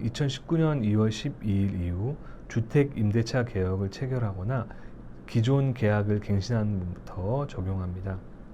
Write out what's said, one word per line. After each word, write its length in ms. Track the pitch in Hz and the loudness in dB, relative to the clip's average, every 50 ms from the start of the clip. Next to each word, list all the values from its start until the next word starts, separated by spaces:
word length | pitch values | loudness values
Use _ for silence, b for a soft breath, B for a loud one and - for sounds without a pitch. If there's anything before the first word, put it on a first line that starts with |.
| 113 | -2
이천십구 520 | 117 - - 147 135 135 - - - 165 | -2 0 0 0 0 -2 -4 -2 0 2
년 280 | 160 160 156 151 135 107 | 4 4 4 2 2 2
이월 260 | 104 104 107 110 110 | 2 4 4 4 2
십이 380 | 110 - - 143 - - - 107 | 2 -2 -4 -6 -6 -4 -2 0
일 320 | 98 98 98 98 98 92 | 2 2 2 2 0 0
이후 340 | 87 87 87 92 107 135 147 B B B B B B | -2 -2 -2 -2 -2 -2 -4 B B B B B B
주택 500 | - - 120 107 - - 147 139 139 - | -4 -2 -2 0 4 4 4 4 4 2
임대차 460 | 120 107 104 101 117 117 - - 127 120 | 2 2 4 4 4 2 2 2 0 0
계약을 480 | 120 - 98 92 92 95 95 98 95 | 0 0 0 0 0 0 0 -2 -2
체결하거나 760 | - - 135 131 131 127 117 101 95 95 92 110 135 120 113 B B B B B B - - - - - - | -4 -4 -4 -4 -2 -2 -2 -2 -2 -2 -2 -2 -2 -2 -2 B B B B B B -14 -14 -14 -14 -14 -8
기존 460 | - - 117 113 127 139 139 139 135 120 | -2 0 2 4 4 4 4 4 2 2
계약을 480 | - 110 104 107 104 101 104 104 104 | 2 2 4 4 4 2 2 0 0
갱신한 580 | - - 101 98 92 120 120 110 107 104 104 95 | 0 0 0 0 2 2 2 2 2 2 0 0
분부터 680 | 90 90 90 - - - - 95 90 104 127 143 143 | -2 -4 -6 -8 -10 -10 -6 -4 -2 -2 0 -2 -2
적용합니다. 720 | 135 - - 92 95 95 92 90 90 90 92 95 95 92 92 - - - - - - | -4 -4 -4 -2 -2 -2 -2 -2 -4 -4 -6 -6 -6 -6 -6 -8 -12 -14 -16 -16 -16